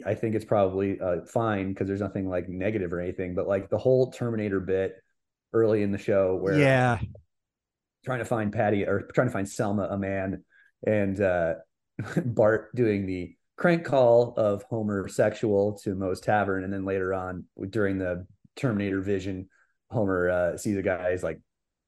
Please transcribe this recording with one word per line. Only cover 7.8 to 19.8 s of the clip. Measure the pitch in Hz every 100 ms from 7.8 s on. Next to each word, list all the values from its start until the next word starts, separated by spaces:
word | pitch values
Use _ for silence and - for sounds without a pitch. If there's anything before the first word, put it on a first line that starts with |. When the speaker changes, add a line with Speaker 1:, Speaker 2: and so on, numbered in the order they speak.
| _ _
Speaker 1:
trying | - 127
to |
find | 110 117 107
Patty | 107 107 104
or | 92 101 -
trying | - 127
to |
find | 110 101
Selma | - 110 107 113
a | 98
man, | 95 98 95 92 - _ _ _
and, | - 107 101 95
uh, | 98 90 82 82 - _ _ -
<laughs> | - - 127
Bart | 110 107 110 -
doing | 117 113 101 95
the | 92 85 - _ -
crank | 180 170
call | 165 135 123 117 120 117
of | 107 101
Homer | - 113 107 101 90
sexual | - 110 104 113 101 101 104
to | -
Moe's | 92 98 92
Tavern. | - 107 98 95
And | 95
then | 98
later | 95 98 92
on | 95 92 90 - - 101
during | 107 98 98
the | 92 90 92 _ _ -
Terminator | 131 104 101 95
vision, | 95 98 95 95 95 _ _ _